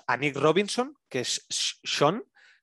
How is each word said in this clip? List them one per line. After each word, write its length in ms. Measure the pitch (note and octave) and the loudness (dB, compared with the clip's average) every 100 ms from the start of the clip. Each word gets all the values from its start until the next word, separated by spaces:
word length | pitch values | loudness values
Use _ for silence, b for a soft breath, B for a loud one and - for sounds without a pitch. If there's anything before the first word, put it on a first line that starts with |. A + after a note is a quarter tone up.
| - | -2
a 100 | B2 | -2
Nick 200 | D3 C3+ | -2 2
Robinson, 580 | D3+ E3 G3+ - C4+ - _ | 2 4 0 -2 -4 -10 _
que 100 | B2+ | -6
es 260 | A2+ - - | -4 -6 -6
Sh-, 300 | - - - | -4 -4 -6
Sean, 400 | - - D3 A3 - b b b | -6 2 2 2 -6 b b b